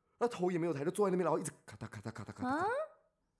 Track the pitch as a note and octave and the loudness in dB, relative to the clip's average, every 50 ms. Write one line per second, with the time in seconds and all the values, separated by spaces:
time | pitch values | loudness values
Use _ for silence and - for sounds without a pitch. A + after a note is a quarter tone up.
0 | _ _ _ - A#3 A#3+ A#3+ - F3 A3+ F#3+ E3 D#3+ F3 D#3 C3+ C#3 E3 F#3 - | _ _ _ -2 0 0 0 2 0 2 2 2 2 0 0 0 0 -2 2 2
1 | G#3 F#3+ F#3 F3+ F3+ D#3+ D3 F#3 F#3 C#3+ - - - - - - - G#2+ - A2 | 4 4 4 4 4 4 2 2 0 -4 -10 -12 -18 -18 -14 -12 -12 -10 -10 -8
2 | - A#2 - - G2+ - - - - B3 C4 D#4 F4+ G#4 A#4+ C#5+ D#5 D5 - _ | -8 -8 -8 -8 -10 -10 -8 -6 -4 -2 0 0 0 0 0 -2 -4 -6 -10 _
3 | _ _ _ _ _ _ _ _ | _ _ _ _ _ _ _ _